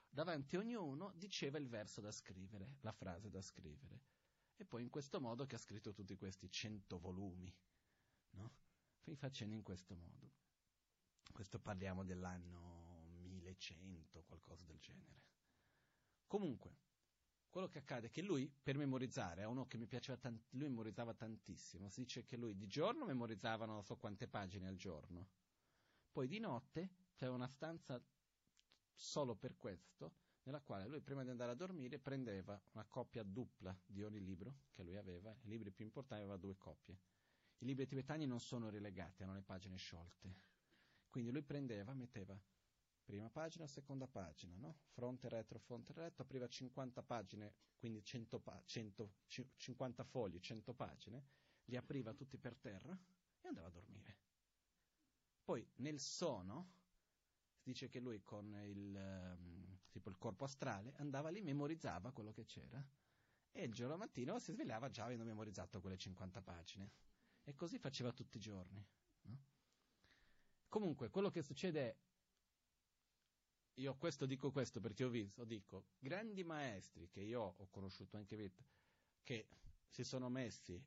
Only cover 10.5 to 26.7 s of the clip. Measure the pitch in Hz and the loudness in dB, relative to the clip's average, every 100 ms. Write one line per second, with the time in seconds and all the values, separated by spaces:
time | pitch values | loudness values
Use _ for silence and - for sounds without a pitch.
10.5 | _ _ _ _ _ _ _ - - 98 | _ _ _ _ _ _ _ -12 -8 -4
11.5 | 104 110 95 95 92 95 90 90 90 87 | -4 -2 0 2 2 0 0 0 -2 -4
12.5 | 87 87 85 85 85 82 85 92 92 87 | -8 -10 -10 -12 -12 -10 -10 -8 -6 -6
13.5 | 92 - 85 95 85 76 80 - 82 - | -6 -8 -6 -8 -8 -10 -14 -12 -14 -12
14.5 | 87 87 73 - 95 - - - _ _ | -12 -12 -12 -12 -14 -14 -18 -20 _ _
15.5 | _ _ _ _ _ _ _ - 208 180 | _ _ _ _ _ _ _ 0 4 4
16.5 | 107 - - _ _ _ _ _ _ _ | 2 -6 -16 _ _ _ _ _ _ _
17.5 | 180 185 156 139 131 113 - 196 147 147 | -2 -2 -2 -2 -2 0 0 6 6 6
18.5 | - - 139 143 131 123 131 95 85 107 | 2 2 6 6 6 4 4 2 2 2
19.5 | 127 123 113 113 120 - 123 131 113 - | 2 0 -2 -2 -2 0 -2 -2 -4 -4
20.5 | 127 147 117 110 98 117 107 113 110 - | 0 2 2 2 0 0 0 -4 -4 -6
21.5 | 85 - 85 101 - 123 131 - 120 117 | -6 -6 -6 -4 -2 -2 -2 -2 0 0
22.5 | 98 101 131 185 320 233 127 117 104 117 | 0 2 6 6 6 4 4 2 2 4
23.5 | 110 110 107 98 113 113 101 98 107 95 | 4 2 0 -2 -2 -2 -2 0 0 0
24.5 | 98 92 95 95 78 - 87 92 - _ | 0 0 0 -2 -2 -4 -8 -8 -12 _
25.5 | _ _ _ _ - _ - 131 208 220 | _ _ _ _ -20 _ 2 2 4 2
26.5 | 123 - | 2 0